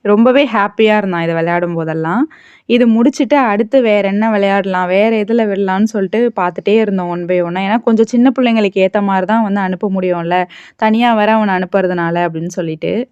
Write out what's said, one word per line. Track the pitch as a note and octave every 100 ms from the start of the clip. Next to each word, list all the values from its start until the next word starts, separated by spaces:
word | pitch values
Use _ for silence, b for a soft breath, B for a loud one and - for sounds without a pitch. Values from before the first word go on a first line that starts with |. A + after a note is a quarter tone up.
ரொம்பவே | G3+ G#3 A#3+ B3+ C#4
ஹாப்பியா | G#3+ G3+ - A3 G#3+
இருந்தான் | G3 E3+
இதை | E3 E3
விளையாடும் | E3 F3 F3
போதெல்லாம். | E3 D#3+ D#3+ D#3+ G3+ D#4+ B B B -
இது | A#3+ A#3+
முடிச்சுட்டு | A3+ B3 C4+ B3+ D4
அடுத்து | A#3+ G3+ A3+ C4+
வேற | A#3 G#3 G3
என்ன | G3+ A3+
விளையாடலாம், | G#3 G3 G3 F#3+ F#3 F3+
வேற | F#3+ A3 A3+
எதுல | G#3 A#3 G#3+
விடலாம்னு | G3 G3 F#3+
சொல்லிட்டு | G#3+ G#3+ F#3+ G#3+ A#3+ G#3+
பார்த்துட்டே | F3+ E3+ G3 A3
இருந்தோம் | G#3+ F#3+ F3
one | F3 F3
by | F3+
one-ஆ. | E3+ F#3
ஏன்னா | G3 A3+
கொஞ்சம் | A3+ A3 A3+
சின்ன | A#3+ B3+
பிள்ளைங்களுக்கு | B3 B3 A3+ G3+ F#3+
ஏத்த | F#3+ G#3
மாதிரி | G3+ F#3+ F#3
தான் | A3
வந்து | G#3+ G3+
அனுப்ப | F#3 F3+ G#3
முடியும்ல, | F#3+ F#3 F3 E3+ F3+ F3+ B B _
தனியா | A3 A3 A#3+
வேற | A3 G#3
அவனை | A3 G#3 F#3
அனுப்புறதுனால | F3+ G3 F#3 F3+ E3+ F3
அப்படின்னு | F3 E3 E3+
சொல்லிட்டு. | F#3 E3+ D#3+ E3+ G3+ B3+